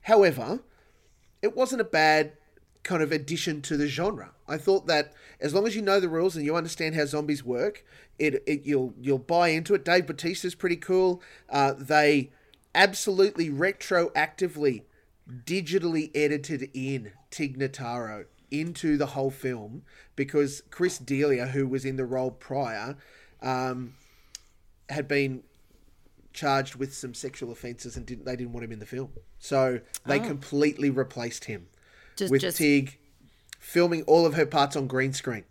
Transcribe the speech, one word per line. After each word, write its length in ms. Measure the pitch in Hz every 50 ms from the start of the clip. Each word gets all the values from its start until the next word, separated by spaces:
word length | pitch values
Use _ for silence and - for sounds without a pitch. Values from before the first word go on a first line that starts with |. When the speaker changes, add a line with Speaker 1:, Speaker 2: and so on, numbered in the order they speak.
| _
Speaker 1:
However, 580 | - 220 214 202 175 143 131 117 120 180 254 - _ _ _ _ _ _ _ _ _ _ _ _ _ _ _ -
it 120 | 214 240
wasn't 280 | - 262 247 262 247 214
a 20 |
bad 480 | - - 160 156 156 156 156 151 151 - _ _ _ _ _ _ _ _ _ _
kind 200 | - 185 165 156
of 100 | 151 165
addition 480 | 151 139 139 165 165 - 180 156 147
to 160 | 143 - 160
the 100 | 143 147
genre. 440 | 147 131 139 170 202 220 131 90 - - _ _ -
I 80 | -
thought 300 | 156 - 202 190 196 -
that 260 | - 165 151 147 - - - - - - _
as 140 | - 147 147
long 140 | 190 208
as 100 | 233 196
you 60 | 220 214
know 180 | 196 196 202
the 80 | 185 175
rules 260 | 160 160 170 190 170
and 120 | 165 147
you 100 | 143 156
understand 380 | 170 165 165 - - 165 160 156
how 100 | 160 147
zombies 400 | 143 135 151 151 147 147 143 131
work, 400 | 120 123 123 135 208 208 - _ _ - - - _ - _
it, 240 | 156 156 139 - -
it, 160 | - 156 143 139
you'll, 300 | 139 147 135 131 127 104 -
you'll 200 | 120 135 139 127
buy 300 | 120 - 170 170 175 170
into 260 | 160 160 165 - 202
it. 100 | 185 -
Dave 220 | 170 175 185 175
Bautista's 480 | 139 156 - - 170 185 - - 180 170
pretty 220 | _ - 180 175
cool. 460 | 170 - - 185 185 185 185 180 180 - - - - _ -
Uh, 240 | 117 143 139 135 139
they 560 | - 135 127 156 151 151 147 151 143 127 135 _ _ _ _ _ _ _ _ _
absolutely 760 | 160 190 196 190 - - 220 196 185 196 208 208 - 165 160
retroactively, 1300 | 143 139 165 190 196 - - - 196 175 170 151 - - 151 156 - - 190 175 156 156 147 143 123 104 - _ _ _ _ _ _ _ _ -
digitally 800 | 127 123 120 - 170 196 180 147 170 190 165 175 160 160 156 156 -
edited 560 | 147 151 147 151 147 139 147 160 131 131 135 _
in 400 | 131 131 135 139 131 110 104 95 _ _ _
Tig 280 | - - 156 139 127 127
Notaro 680 | 139 135 135 - 123 120 120 123 117 110 107 104 95 - _ _ _ _
into 460 | 139 147 160 170 170 - - 165 151
the 100 | 147 147 139
whole 220 | 139 139 135 135
film 520 | 135 - - 131 123 113 104 104 117 143 - - - - - _ _
because 460 | - 139 139 - 147 147 139 139 - - _
Chris 260 | - - 175 180 180
D'Elia, 520 | - 135 120 139 135 147 147 135 123 123 131
who 180 | 131 139 135 127
was 160 | 131 135 123
in 120 | 135 131
the 100 | 131 131
role 240 | 120 127 127 127 -
prior, 680 | - - - - 127 139 139 117 113 104 107 123 143 139 - - - - - - _ _ -
um, 500 | 131 131 127 127 131 127 123 127 120 135 - _ _ _ _ _ _ _ - _ _ _ _ _ - _ _ _ -
had 180 | 143 151 139
been 360 | 139 147 143 139 135 131 127 - _ _ _ - _ _ _ _ _ _ _ _ _ _ _ - - -
charged 440 | - - 143 139 135 135 135 -
with 180 | 123 135 135 -
some 180 | - - 127 120
sexual 380 | - - 131 127 - 127 117
offences 460 | 117 - - 120 120 120 - 120 117
and 100 | 123 120
didn't, 180 | - 123 120 139
they 120 | 131 127
didn't 160 | 120 123 120 120
want 120 | 120 117
him 80 | 113 113
in 60 | 107
the 80 | 104
film. 240 | - - 123 131 131 - - - - - -
So 420 | - - 143 135 131 131 127 117 - - - - _
they 140 | - 139 143
Speaker 2:
Oh. 40 | 139
Speaker 1:
completely 640 | - 143 139 139 - - 143 147 151 147 - 143 143
replaced 580 | 131 131 131 131 - 123 120 117 - - -
him 200 | - 110 95 87 - _ _ _ _ _ - - - -
Speaker 2:
Just, 160 | - 190 185
Speaker 1:
with 100 | 131 135
Speaker 2:
just 180 | 135 - 165 -
Speaker 1:
Tig 400 | 160 147 143 143 139 135 - _ _ _ _ _ _ - _ _ _ _ - _
filming 440 | - - - 170 175 175 170 160 147
all 200 | - 156 165 170
of 100 | 160 147
her 120 | 165 156
parts 300 | 143 165 151 139 139 -
on 100 | 156 135
green 260 | 131 131 127 135 135 135
screen 300 | - - 135 120 107 92 _